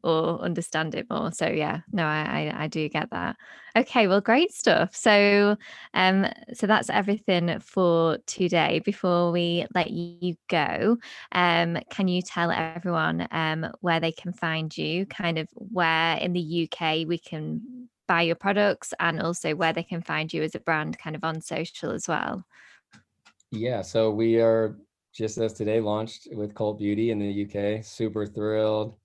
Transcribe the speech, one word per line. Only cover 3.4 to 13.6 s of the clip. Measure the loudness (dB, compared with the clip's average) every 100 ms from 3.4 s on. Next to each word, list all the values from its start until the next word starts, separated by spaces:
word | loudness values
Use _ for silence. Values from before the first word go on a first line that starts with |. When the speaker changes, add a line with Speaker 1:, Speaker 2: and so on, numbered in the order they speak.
| -16 -20 -2 0
Speaker 1:
Okay, | 2 2 4
well, | 4
great | 4 4 4
stuff. | 2 4 4 2 2
So, | 4 6 6 6 4 2 -4 -20 -4
um, | 2 4 4 2 -2 -16
so | -4 2
that's | 2 2
everything | 0 0 -2 2 2 2 -2
for | -4 2 4 6 4 0 -6
today. | -2 2 4 2 2
Before | -2 -2 2 2 2
we | 2 0 0 0
let | -2 -2
you | -4 -8 -6 -6 -6 -2
go, | 0 0 0 2 2 -2 -18 -4
um, | 2 4 4 2 -2 -6
can | -2 0
you | 0
tell | -2 -2 0
everyone, | 0 -4 -6 -2 0 0 -2 -4
um, | -2 -2 -2